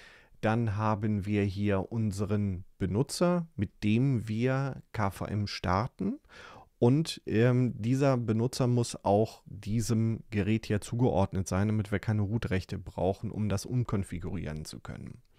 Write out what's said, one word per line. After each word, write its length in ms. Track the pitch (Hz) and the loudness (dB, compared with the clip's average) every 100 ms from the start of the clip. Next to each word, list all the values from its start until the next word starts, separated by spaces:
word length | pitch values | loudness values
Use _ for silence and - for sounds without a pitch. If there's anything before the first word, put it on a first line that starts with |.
| - - - - | -20 -20 -20 -4
Dann 340 | 110 113 113 101 | 0 2 2 0
haben 500 | 110 107 107 104 98 | 0 0 0 0 0
wir 180 | 104 | 2
hier 460 | 101 95 104 95 - | 2 2 2 2 0
unseren 720 | 117 110 98 98 104 101 92 - - | -2 -2 0 0 0 0 -2 -8 -6
Benutzer, 720 | 95 98 123 - 175 175 165 - | 0 0 0 2 2 2 -2 -4
mit 280 | 101 - | -4 -2
dem 440 | 104 110 139 123 110 | 0 2 2 0 -2
wir 560 | 110 123 131 139 - - | -2 0 0 -2 -6 -10
K 180 | - 101 | -4 -2
V 160 | - - | -2 -4
M 220 | 101 101 | -4 -4
starten. 720 | - 95 92 113 - 196 285 - - - - - _ | -4 -2 0 -2 -4 -4 -4 -10 -20 -20 -20 -20 _
Und, 440 | 120 139 160 - - | 4 4 2 -6 -2
ähm, 480 | 101 120 123 123 - | 2 4 4 2 0
dieser 340 | 107 131 139 127 | 0 2 4 2
Benutzer 500 | 113 110 120 - 123 | 2 0 0 0 2
muss 360 | 120 117 - | 2 0 -2
auch 380 | 92 101 110 - - | 2 4 2 -2 -16
diesem 720 | 98 98 113 110 110 113 113 - | -12 -4 -2 2 2 2 -2 -2
Gerät 380 | 104 98 107 - | -2 2 0 0
hier 140 | 104 | -4
zugeordnet 640 | - 117 123 87 95 95 92 | -2 0 2 4 2 0 -2
sein, 220 | 92 104 | 0 2
damit 220 | 107 104 | 0 0
wir 60 | 101 | -2
keine 240 | - 107 | 0 0
Root-Rechte 560 | 101 117 135 95 - 98 | 0 -2 0 -2 -2 -8
brauchen, 540 | 90 - 90 98 110 | -8 -2 -2 -2 -4
um 180 | - 107 | -2 -2
das 160 | 98 - | -2 0
umkonfigurieren 1000 | 127 117 101 - 87 85 85 82 76 78 | -2 0 -2 -2 -6 -6 -4 -4 -6 -8
zu 160 | - | -12
können. 420 | - - - - _ | -12 -12 -12 -14 _